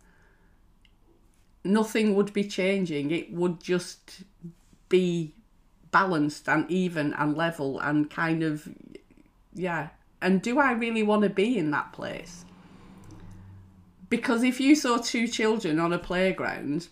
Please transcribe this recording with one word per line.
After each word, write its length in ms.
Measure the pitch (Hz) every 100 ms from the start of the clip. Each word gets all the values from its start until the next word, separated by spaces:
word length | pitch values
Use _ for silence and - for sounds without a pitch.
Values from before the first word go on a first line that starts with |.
| _ _ _ _ _ _ _ _ _ _ _ _ _ _ _ _
Nothing 520 | 180 214 220 233 214 196
would 180 | 202
be 100 | 202
changing. 680 | 202 - 190 196 175 143 143
It 200 | 170 -
would 300 | 170 180 165
just 600 | - 180 180 - - - - _ 170 - _ - -
be 440 | 185 180 170 156 - _ _ _ _ -
balanced 580 | 165 190 160 147 - -
and 200 | 151 -
even 440 | 185 180 165 147
and 240 | - 151 147
level 420 | 165 165 139 127
and 300 | 147 151 147
kind 340 | - 165 165
of, 240 | 160 151 - - - - _ - _ _ _
yeah. 360 | - 180 165 156 - _ _
And 200 | 185 190
do 180 | 233 262
I 120 | 277
really 320 | 233 233 226
want 200 | 208 214
to 60 | 202
be 280 | 202 220 240
in 140 | 151
that 220 | 143 -
place? 520 | - - - - - - - - - - - - - - - - - - - - _ -
Because 340 | 240 277 226
if 160 | 247 247
you 160 | 269 302
saw 220 | 254 240
two 300 | 240 240 240
children 520 | - 220 226 175 156
on 140 | 170
a 40 | 175
playground, 920 | - 180 190 165 117 90 135 151 -